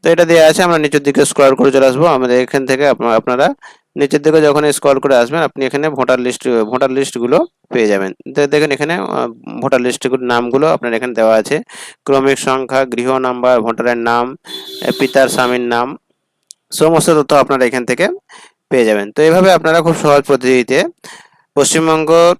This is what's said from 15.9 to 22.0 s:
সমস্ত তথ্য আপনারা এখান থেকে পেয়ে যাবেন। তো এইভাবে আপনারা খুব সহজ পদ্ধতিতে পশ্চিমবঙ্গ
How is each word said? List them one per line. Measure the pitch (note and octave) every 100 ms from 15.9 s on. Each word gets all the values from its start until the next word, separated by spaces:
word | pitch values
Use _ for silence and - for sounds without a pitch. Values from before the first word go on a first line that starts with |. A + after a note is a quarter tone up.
| D#3 _ _ _ _ _ - _
সমস্ত | - D#3 E3 D#3+
তথ্য | D#3 C#3
আপনারা | D3 B2+ C3+
এখান | B2 B2+
থেকে | A#2+ B2 G3 F#4+ _ - - _ _
পেয়ে | C3
যাবেন। | A2+ G#2 G2+
তো | B2+
এইভাবে | D#3 E3+ F#3+
আপনারা | E3+ E3 E3
খুব | E3 D#3+
সহজ | D#3 C#3+ C3+
পদ্ধতিতে | C3+ B2+ B2+ A#2 C3+ E4+ - - - _ _ _ -
পশ্চিমবঙ্গ | C3+ D#3+ D#3+ D#3+